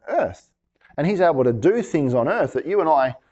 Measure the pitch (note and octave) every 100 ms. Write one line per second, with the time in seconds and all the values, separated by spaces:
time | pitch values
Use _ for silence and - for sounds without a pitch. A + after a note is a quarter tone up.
0 | - E4+ - - _ _ _ _ _ -
1 | D#3+ G3+ F3 C#3+ B2 A#2 C#3+ A#3 G#3 D#3+
2 | C3+ B2 B2 A3+ C#3 B2+ D3+ G3+ D#3+ D3
3 | C3 - _